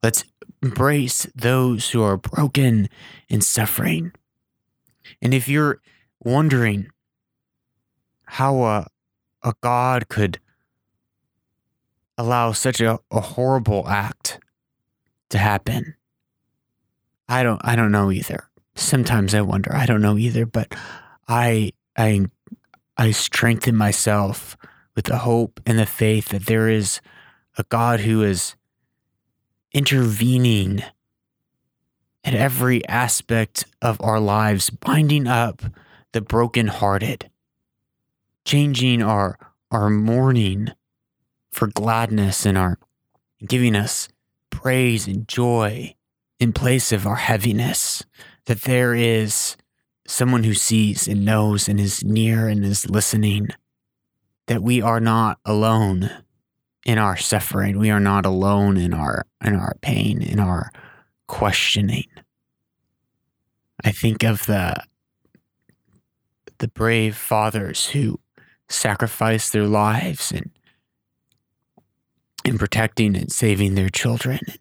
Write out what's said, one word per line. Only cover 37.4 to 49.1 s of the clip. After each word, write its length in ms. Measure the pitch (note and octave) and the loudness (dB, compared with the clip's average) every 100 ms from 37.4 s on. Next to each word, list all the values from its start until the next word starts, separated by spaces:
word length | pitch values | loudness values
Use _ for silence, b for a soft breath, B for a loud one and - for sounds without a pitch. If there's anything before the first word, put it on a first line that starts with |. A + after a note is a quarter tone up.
| _ _ _ _ _ _ _ _ _ _ - | _ _ _ _ _ _ _ _ _ _ -2
changing 560 | D3 D3 C3 B2+ A#2+ | 0 2 0 2 2
our, 360 | G#2+ G#2+ G2 - B B _ | 2 2 0 -4 B B _
our 180 | A2+ G#2 | 0 2
mourning 800 | G#2+ A2 A#2 C3 B2 G#2 G2 G#2+ - _ _ _ _ _ _ _ | 2 2 2 2 2 2 -2 -6 -10 _ _ _ _ _ _ _
for 160 | - A#2 | -4 -4
gladness 800 | - G#2+ A2+ A#2 G#2+ G2+ F#2+ G#2 | -2 -2 0 0 0 0 0 0
and 120 | F#2+ | 2
our, 220 | F#2 F2+ _ _ _ _ _ _ G2 | 2 0 _ _ _ _ _ _ -4
giving 300 | B2+ B2 G#2+ | 2 2 2
us 340 | G#2+ - - _ _ _ _ | 0 -6 -10 _ _ _ _
praise 580 | - C3 B2+ B2+ A2+ G2 | -8 -2 0 2 0 -2
and 200 | G2 A2+ | -6 -6
joy 640 | - B2 A#2+ G#2+ G2+ - - _ _ _ _ | -2 0 2 0 -4 -12 -16 _ _ _ _
in 120 | A#2+ | -2
place 400 | G#2 B2+ B2+ - | 0 0 0 0
of 140 | G#2+ G2 | -2 -2
our 120 | G#2+ | -2
heaviness, 840 | - A2+ A2 G#2+ A#2+ - - - - B B B - | -2 0 0 0 -2 -2 -4 -6 -12 B B B -6
that 160 | A2+ | -4
there 340 | - B2 B2 A#2 | 0 0 2 2
is 600 | A#2 | 2